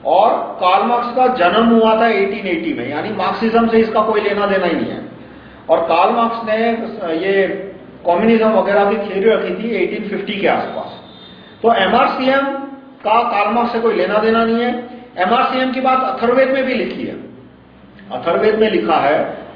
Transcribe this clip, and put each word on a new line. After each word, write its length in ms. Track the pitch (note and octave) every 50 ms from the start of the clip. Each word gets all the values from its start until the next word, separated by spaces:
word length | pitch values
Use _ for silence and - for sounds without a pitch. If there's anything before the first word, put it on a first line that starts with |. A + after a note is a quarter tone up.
| -
और 520 | C3+ D#3 F#3 G#3+ A#3 - - - - - -
कार्ल 240 | G3 F3+ F#3 G3+ -
मार्क्स 300 | A#3 A#3+ A#3+ - - -
का 120 | B3+ B3+ A#3+
जन्म 380 | - - - F3+ F#3+ A3+ A#3
हुआ 360 | A#3 A#3 A3+ A3 A3 A3 A3+
था 60 | A#3 A#3
एटीन 400 | A3 G3 G3 G3 G3+ A3 G3 F#3
एटी 260 | F3 D#3+ E3 D#3+ C3+
में, 160 | A#2+ A#2+ C3
यानी 200 | D3 D3+ F3 G#3
मार्क्सिज्म 580 | G#3+ F#3+ F#3 F#3+ F#3 - A3+ A3+ A3+ A3+ A#3 A3+
से 100 | A3+ A3+
इसका 240 | A3 - - A3
कोई 200 | G#3+ A3 G#3+ G#3
लेना 240 | G3+ G3+ G3+ G3+ G3+
देना 200 | G3 F#3+ F#3 F3
ही 100 | E3+ D#3+
नहीं 100 | C3+ A2+
है। 240 | - - - - - - - - - - - - - - - - -
और 120 | E3 E3
कार्ल 320 | - - E3+ E3+ F#3 G#3+ A#3
मार्क्स 240 | A#3+ A3+ A#3 A#3 A3+ A3+
ने 260 | A3 G#3+ A3 A3+ A#3 A3+ A3+ - - - G#3+ G3 E3+ D#3+
ये 340 | D#3+ F#3 G3 G3 G3 F#3+ E3+ - - - - - - - - - - -
कम्युनिज्म 440 | F3 E3+ F3+ A3 A3+ A#3 A3 A3 A3
वगैरह 400 | G#3+ F#3+ F#3+ G3 G3+ G3+ G3+ G3+
की 80 | A3+ G#3+
थ्योरी 320 | G3+ G3+ F#3+ G3 F#3+ A3+
रखी 340 | - - - F#3 F3+ F#3+ G#3+
थी 200 | A#3 A3 F#3+ F3+
एटीन 260 | - G3+ F#3 - G3
फिफ्टी 240 | F#3+ F3 - - G#3
के 140 | G3 F#3 D3+
आसपास। 520 | A#2+ A2+ - - - - - - - - - - - - - - - - - - - - -
तो 100 | A3 A#3
एमआरसीएम 720 | G3 F#3+ F#3 G#3+ A#3+ C4+ C4 - C4+ B3+ C4 C4+ C#4 C#4 C#4 C4+ - - - - - - - - - -
का 180 | G#3 G#3+ A#3 A#3+ -
कार्ल 200 | A3 G3+ G#3 G#3+
मार्क्स 220 | A3+ A#3+ A#3 - -
से 60 | A3+
कोई 140 | A3+ A3+ G3+
लेना 240 | F3+ F3+ F#3+ G#3 G#3+
देना 280 | G#3+ A3+ A3+ A3+ A3+
नहीं 180 | A3+ A3+ A#3 A#3+
है। 260 | B3 C4 B3 - - - - - - - -
एमआरसीएम 540 | C#4 A3+ A#3 B3+ C4 C4 C4 C4 C4 C4
की 100 | B3+ C4
बात 380 | B3+ C4 C4 C4 - - - -
अथर्ववेद 300 | A#3 A#3 A#3+ C4+ C4 B3+
में 140 | C4+ C#4 B3+
भी 100 | B3+ A#3+
लिखी 300 | A3 F3+ - - - -
है। 260 | - - - - - - - - - - - - - - - - - - - - -
अथर्ववेद 480 | - C#3 - E3+ F3 G3 G#3+ A3 G#3+ G#3+
में 120 | A3 G#3+
लिखा 240 | F#3+ E3 - D#3+ D#3+
है 420 | D3 C3+ C#3 D3+ A#2 - - - - - - -